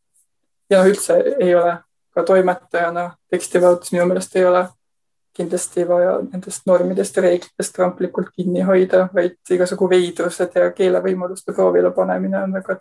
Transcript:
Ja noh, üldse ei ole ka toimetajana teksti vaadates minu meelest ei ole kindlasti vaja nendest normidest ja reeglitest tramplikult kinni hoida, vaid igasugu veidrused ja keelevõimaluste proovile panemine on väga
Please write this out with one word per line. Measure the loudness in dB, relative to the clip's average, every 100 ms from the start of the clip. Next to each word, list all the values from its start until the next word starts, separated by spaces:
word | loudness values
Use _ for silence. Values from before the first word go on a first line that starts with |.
| _ _ _ _ _ _ 0
Ja | 4
noh, | 4
üldse | 2 2 2 2 0
ei | 2 2
ole | 2 -2 _ _ _
ka | -4
toimetajana | 2 2 2 -2 _ -4 -2 -4 -8 -10 -8
teksti | -6 -2 2
vaadates | 4 2 0
minu | -2 0
meelest | -2 -4 0
ei | 2
ole | 2 -2 _ _ _ _ _ _ -10
kindlasti | -6 -6 -6 -4 0
vaja | 0 0 -2 -6
nendest | -10 -12 -8 0
normidest | 2 2 -2 -4 0
ja |
reeglitest | 0 0 -4 -10 -8 -2
tramplikult | -2 -2 -6 -6 -8 -6
kinni | -4 -2 2
hoida, | 2 4 2 0
vaid | -2 -4 -6 -4 -2
igasugu | -2 -2 2
veidrused | 2 0 -4 -6 -4 -4 0
ja | -2 0
keelevõimaluste | 0 0 -2 -4 -6 -10 -8 0
proovile | 2 2 2 0
panemine | -2 -2 -2 -4
on | -4 -6
väga | -6 -6